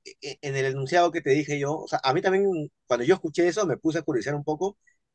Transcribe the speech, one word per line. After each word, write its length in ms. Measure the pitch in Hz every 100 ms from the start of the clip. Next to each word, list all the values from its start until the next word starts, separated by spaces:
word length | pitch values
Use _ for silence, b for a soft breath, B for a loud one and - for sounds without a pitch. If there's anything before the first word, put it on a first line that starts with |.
| - -
eh, 160 | 147 -
en 140 | 147 135
el 100 | 135
enunciado 460 | 139 135 175 170
que 100 | 165
te 100 | 143
dije 280 | 143 143 147
yo, 140 | 139 156
o 100 | -
sea, 120 | -
a 100 | 135
mí 80 | 165
también, 240 | 190 190 196 170 147 _ _
cuando 180 | 120 123
yo 100 | 190
escuché 320 | 160 147 175
eso, 180 | 185 190
me 120 | 117
puse 220 | 160 160
a 20 |
curiosear 320 | - - 139 147
un 80 |
poco, 340 | 147 156 190 - _ _ _